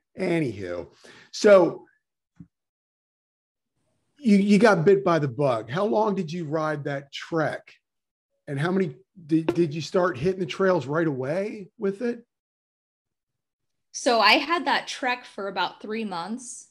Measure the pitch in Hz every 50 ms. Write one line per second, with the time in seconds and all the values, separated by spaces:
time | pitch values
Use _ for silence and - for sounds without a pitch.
0 | _ _ - - 185 180 170 165 156 120 104 98 95 87 87 87 85 - _ _
1 | _ - - - - _ - - - 208 202 190 175 - - - - _ _ _
2 | _ _ _ _ _ _ _ - - _ _ _ _ _ _ _ _ _ _ _
3 | _ _ _ _ _ _ _ _ _ _ _ _ _ _ _ _ _ _ _ _
4 | _ _ _ _ 294 226 202 196 196 208 208 190 226 220 196 170 151 202 196 156
5 | - 185 170 160 147 135 117 127 147 135 120 110 110 110 135 185 202 226 233 214
6 | 220 214 196 196 180 147 165 180 165 139 151 160 156 151 151 151 139 147 139 139
7 | 135 _ - - - - 170 160 151 120 - - - - - _ _ _ _ _
8 | _ _ _ _ _ _ _ _ - - 143 135 151 180 190 196 190 156 143 -
9 | - _ _ - 165 147 160 160 160 170 175 170 175 151 143 165 147 - - 190
10 | 180 180 180 113 143 190 185 190 180 - - - 190 185 185 165 120 135 147 165
11 | 170 160 139 127 131 135 156 190 196 220 - 214 185 - _ - 208 196 196 -
12 | 247 240 233 233 - _ _ _ _ _ _ _ _ _ _ _ _ _ _ _
13 | _ _ _ _ _ _ _ _ _ _ _ _ _ _ _ _ _ _ - -
14 | - 277 240 226 202 214 226 302 285 294 339 349 262 285 226 185 - - - -
15 | 277 262 247 247 - - - - 196 202 190 196 180 - - - - 202 214 226
16 | 226 202 185 165 170 196 226 269 254 - - - - _